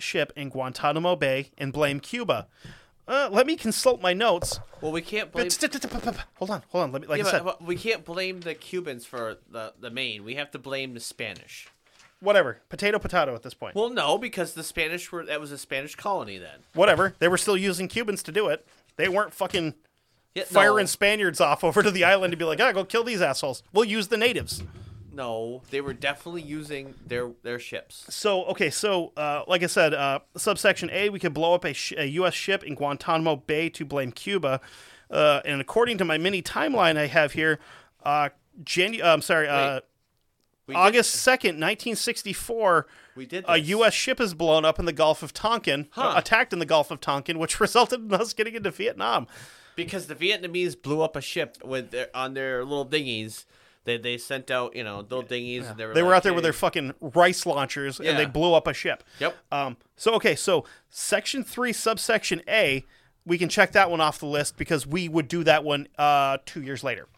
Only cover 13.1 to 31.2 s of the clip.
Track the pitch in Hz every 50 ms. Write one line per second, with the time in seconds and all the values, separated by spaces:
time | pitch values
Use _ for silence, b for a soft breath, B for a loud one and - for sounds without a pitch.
13.1 | 175 175 147 135 117 113 - 123 - - 117 101 - 202 226 240 254 196 147 147
14.1 | 175 220 247 220 - 190 170 160 - 160 151 - - 170 160 156 175 175 - -
15.1 | 185 170 156 - 151 151 151 143 143 135 - - 143 135 143 151 - - - 208
16.1 | 196 160 117 104 95 92 87 76 71 71 _ _ - 160 196 208 165 165 190 185
17.1 | - - 165 175 185 - - 208 196 185 196 196 175 175 190 - - 220 240 208
18.1 | 196 - - 165 156 214 208 156 156 - _ b b b b b b - 170 190
19.1 | 180 208 208 160 - - 190 175 - 180 165 151 - _ _ _ _ _ _ _
20.1 | _ _ _ _ - 185 190 - 180 202 202 208 208 208 190 - - - 202 202
21.1 | 214 214 196 175 147 - 170 143 147 - 185 160 - 208 196 208 180 185 170 180
22.1 | 196 190 190 175 170 156 170 160 156 - 240 254 185 196 185 - - 233 233 247
23.1 | 226 175 175 139 127 - 156 135 123 - _ _ 180 208 240 202 214 220 185 -
24.1 | 233 214 233 254 208 139 - - - - - B B B B B B B B B
25.1 | 143 139 127 117 113 113 113 117 123 127 - - 139 139 139 139 123 120 139 139
26.1 | 143 - - 170 175 175 151 143 151 156 147 147 147 139 139 135 135 - - -
27.1 | 123 120 123 120 117 _ - 120 120 123 - - 117 80 - _ - - - -
28.1 | - - - 208 196 185 180 185 185 - 185 147 - - 214 208 190 175 165 -
29.1 | - 151 151 147 147 143 - - 185 180 185 - - 202 165 151 151 143 139 139
30.1 | 135 - _ _ _ 165 - 214 190 - - 202 180 - 180 - - 190 202 208
31.1 | 196 185